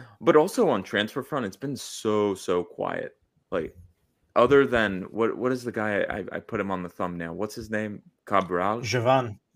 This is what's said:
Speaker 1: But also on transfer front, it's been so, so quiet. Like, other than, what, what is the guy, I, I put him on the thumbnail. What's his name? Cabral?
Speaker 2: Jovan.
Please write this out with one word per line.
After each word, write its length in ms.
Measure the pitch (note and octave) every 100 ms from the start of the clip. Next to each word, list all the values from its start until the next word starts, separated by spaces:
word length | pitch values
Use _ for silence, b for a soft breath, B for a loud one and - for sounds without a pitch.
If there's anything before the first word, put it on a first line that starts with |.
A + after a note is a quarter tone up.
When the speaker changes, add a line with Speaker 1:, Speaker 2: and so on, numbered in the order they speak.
| B B
Speaker 1:
But 140 | A2 D3+
also 340 | F3 - F#3+
on 140 | A2
transfer 400 | F#2 G#2 G#2+ C#3+
front, 220 | B2+ D3 G#2+
it's 120 | -
been 180 | C#3 B2
so, 600 | - - A2 G#2+ G#2 F#2+
so 280 | - F2+
quiet. 520 | - - G1+ G1+ - - _ _ _
Like, 240 | F#2 D#2 - - _ _ _ _ -
other 300 | B2 C#3 C3
than, 360 | A#2+ G#2+ F#2
what, 320 | F#2+ G2+ A2+ -
what 140 | B2+
is 120 | B2+
the 80 | A#2+
guy, 300 | A2 G#2+ G2+ -
I, 140 | G#2 F#2
I 80 | F#2+
put 200 | - A2
him 100 | G2
on 120 | F#2
the 60 | F2
thumbnail. 440 | - F#2 F2 E2+
What's 220 | F2 G#2+ -
his 140 | A2
name? 300 | G#2+ G#2+ G2+ - _ -
Cabral? 560 | G2 F2+ F2 F#2+ A2+
Speaker 2:
Jovan. 580 | B2 B2+ A#2 C3+ A#2+ G#2 _